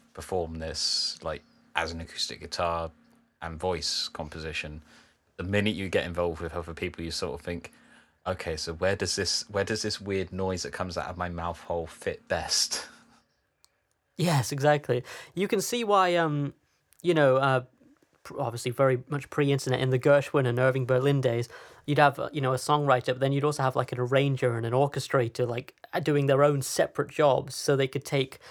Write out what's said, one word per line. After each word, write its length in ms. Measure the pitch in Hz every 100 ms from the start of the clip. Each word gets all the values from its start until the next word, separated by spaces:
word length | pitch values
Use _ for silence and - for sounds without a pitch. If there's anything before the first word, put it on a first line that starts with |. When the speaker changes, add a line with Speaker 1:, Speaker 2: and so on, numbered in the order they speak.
| _
Speaker 1:
perform 420 | - - 92 82 80
this, 580 | 78 64 - - - -
like, 180 | 80 76 _ _ _ -
as 160 | 82
an 100 | 82
acoustic 380 | 82 - - -
guitar 520 | 71 - 85 85 82 - _ _ _ -
and 180 | 82 80
voice 500 | 92 85 76 - -
composition. 720 | - 76 80 78 76 80 76 - - _ _ _ -
The 60 |
minute 320 | 92 101 104 104
you 140 | 98
get 160 | 98 78
involved 340 | 85 87 80
with 120 | 82
other 200 | 85 82 82
people, 280 | 90 -
you 60 | 82
sort 220 | - 87 65
of 20 |
think, 280 | - 87 - _ _ - _ _ 92
"Okay, 280 | 92 87 78
so 180 | -
where 220 | 80 92 101
does 200 | 92 -
this, 280 | 92 - -
where 140 | 101
does 180 | 101 107
this 180 | 107 -
weird 320 | 101 98 90
noise 300 | 92 95 92
that 80 | -
comes 260 | - 92 85
out 100 | 78
of 80 | 90
my 120 | 90
mouth 300 | 85 85 85
hole 260 | - 85 82
fit 400 | - - - -
best?" 600 | 85 - - - - - - _ _ _ _ _ _ _ _ _ _ _ -
Speaker 2:
Yes, 340 | 175 147 120
exactly. 520 | 139 147 151 - 123 - - -
You 140 | - 196
can 120 | 208
see 220 | 185 240
why, 320 | 220 202 180 170
um, 380 | 165 147 143 - _ _ _ _
you 120 | 170 165
know, 220 | 139 131
uh, 240 | 135 131 127 _ _ _ _ _
pr-, 160 | - -
obviously 320 | 123 113 123
very 320 | 120 135 127 -
much 200 | 143 -
pre-internet, 480 | - 139 139 - 127
in 100 | 131
the 100 | 127
Gershwin 460 | 147 143 - 147 127
and 120 | 120
Irving 260 | 131 131 123
Berlin 340 | 131 139 143
days, 300 | 127 117 120 - - - -
you'd 100 | 147
have, 220 | 143 131
uh, 100 | -
you 80 | 151
know, 120 | 131
a 40 | 127
songwriter, 500 | - 147 143 127 -
but 120 | 123
then 120 | 135
you'd 120 | 143
also 200 | 147 143
have, 120 | 131 131
like, 160 | 127
an 80 | 123
arranger 560 | 123 135 143 131 127 117
and 100 | 117
an 80 |
orchestrator, 720 | 127 139 139 - 135 117 - 123
like, 280 | 120 135 _ -
uh, 60 | 170
doing 280 | 156 147 139
their 160 | 135
own 180 | 147 143
separate 480 | - - 147 - 143
jobs, 460 | - 147 131 139 -
so 200 | - 135
they 120 | 135
could 180 | 139 -
take 340 | 143 135 - -